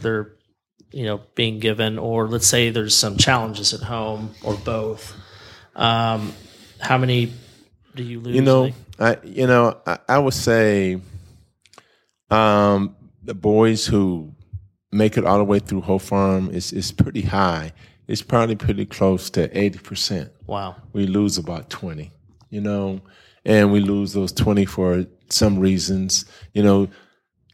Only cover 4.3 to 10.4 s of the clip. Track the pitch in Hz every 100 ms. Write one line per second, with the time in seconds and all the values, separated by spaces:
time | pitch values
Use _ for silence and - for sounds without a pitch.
4.3 | - - 101 98 113 110 110 - - -
5.3 | - - - _ - 113 117 113 113 104
6.3 | - - - - - - 131 127 123 117
7.3 | - - _ _ _ _ 131 120 120 120
8.3 | 127 135 131 131 123 - - 113 113 -
9.3 | 101 127 123 117 - - 85 - 127 139
10.3 | -